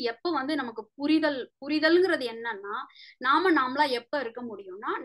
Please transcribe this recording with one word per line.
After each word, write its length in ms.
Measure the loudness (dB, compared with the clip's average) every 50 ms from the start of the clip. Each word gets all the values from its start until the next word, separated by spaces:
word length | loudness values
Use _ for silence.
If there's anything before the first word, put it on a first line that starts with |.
| 0
எப்போ 260 | -2 -4 -4 -4 -2
வந்து 240 | -2 -2 -2 -2 -2
நமக்கு 280 | -4 -4 -6 -8 -12 -12 -14 _
புரிதல், 440 | -4 0 2 2 4 2 2 0 -2 -6 -10 _
புரிதல்ங்கிறது 680 | -12 -6 -2 0 2 4 6 6 6 4 4 2 -2 -2
என்னன்னா, 480 | -6 -8 -8 -8 -8 -8 -8 -8 -8 -8 -8 -10 -12 _ -20 -20 -20 -12 -4
நாம 300 | 2 2 4 4 6 4
நாமளா 360 | 4 4 2 2 2 2 2 2
எப்ப 300 | 0 -2 -4 _ -4 -4
இருக்க 220 | -4 -6 -8 -10 -10
முடியும்னா, 500 | -10 -10 -12 -14 -14 -14 -8 -6 -6 -6 -6